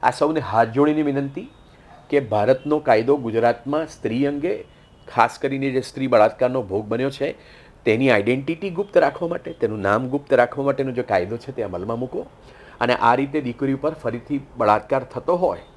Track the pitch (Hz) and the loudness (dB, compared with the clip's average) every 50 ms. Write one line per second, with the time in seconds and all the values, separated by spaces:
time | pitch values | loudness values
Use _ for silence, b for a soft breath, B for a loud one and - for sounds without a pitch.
0 | - 123 123 - 147 151 160 156 120 92 101 113 117 113 113 131 143 151 151 151 | 2 2 2 2 0 0 0 -2 -4 0 2 2 2 2 4 2 2 2 2 0
1 | 156 147 135 139 139 139 139 - 214 269 - - - B B B B B B B | 0 0 0 -2 -4 -4 -8 -10 -14 -14 -18 -20 -20 B B B B B B B
2 | - - - 143 135 107 107 107 104 110 131 131 - 143 151 151 151 135 117 110 | -10 -2 0 0 0 2 0 0 4 2 2 2 2 -2 -2 -2 2 2 2 2
3 | 113 123 143 143 123 117 107 113 113 120 120 - - 135 143 156 160 - - - | 4 2 0 0 0 -2 0 2 2 2 0 0 -4 -4 -4 -4 -4 -6 -10 -8
4 | - - 113 123 143 143 147 143 143 175 208 - - b b b b b b _ | -6 -4 -2 0 -2 -2 -2 -2 -4 -4 -4 -6 -8 b b b b b b _
5 | - - - 123 113 120 - - - 135 131 135 135 139 127 131 120 - - 139 | -20 -8 2 2 2 2 2 -4 -6 -4 -4 -2 -4 -2 -2 -2 -4 -4 -6 -4
6 | 135 131 123 110 107 110 - - 127 123 127 131 117 95 92 104 110 104 110 117 | -2 2 4 6 6 4 4 0 -2 0 0 -2 -4 -2 -4 -6 -4 -4 -4 -2
7 | 131 139 139 - 139 - - B B B B B B B B B - - 110 117 | -2 -4 -4 -4 -6 -6 -6 B B B B B B B B B 0 0 2 4
8 | 135 135 120 104 101 113 127 135 139 139 165 165 196 196 170 165 202 202 - 180 | 4 4 4 4 4 2 0 0 -2 -6 -6 -6 -6 -8 -4 -6 -6 2 2 2
9 | 160 139 135 - 175 165 175 - - - 160 - - 104 110 107 95 95 104 113 | 2 2 0 -4 -6 -6 -6 -8 -8 -12 -6 -4 -4 -4 -2 -2 0 2 2 2
10 | 131 127 131 143 139 - 139 120 120 120 - 143 139 139 135 135 139 131 123 120 | 0 -2 -4 -6 -2 2 4 4 4 2 0 -4 -2 -2 -2 -2 -4 -4 -4 -6
11 | 117 - 107 95 90 95 110 117 - - 131 - 110 98 90 87 92 104 117 113 | -2 0 0 0 0 -2 -8 -10 -10 -12 -8 -8 -8 -6 -6 -8 -6 -6 -6 -6
12 | 131 127 - 185 254 - - - B B B B B B B B 113 123 123 - | -6 -6 -8 -10 -10 -10 -16 -20 B B B B B B B B 0 0 2 4
13 | - 117 120 127 135 139 139 156 139 123 117 - 139 135 135 135 143 151 160 156 | 4 4 4 4 0 -2 -4 -4 -4 -4 -6 -4 -2 -2 -2 -2 -2 -6 -6 -4
14 | - 120 113 120 117 - 151 139 135 - - 120 117 208 104 107 - - 143 135 | -6 -6 -6 -6 -8 -6 -8 -8 -8 -10 -4 0 4 4 4 2 2 -2 -2 -2
15 | 127 - - 127 - - 180 175 180 156 90 87 - - - | -2 -6 -12 -8 -2 -2 0 0 0 -2 -2 -4 -10 -20 -20